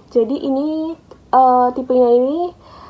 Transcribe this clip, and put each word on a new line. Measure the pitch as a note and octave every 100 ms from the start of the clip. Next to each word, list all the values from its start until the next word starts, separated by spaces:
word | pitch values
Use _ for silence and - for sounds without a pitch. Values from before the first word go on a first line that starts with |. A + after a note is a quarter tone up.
| -
Jadi | B3 A3 C#4+
ini, | C#4 C4+ D4+ D#4 D#4+ E4 - - _
eh, | B3+ C4 B3+ B3 B3
tipenya | B3+ B3+ A#3+ A#3+
ini | C4 D#4 F4 - - -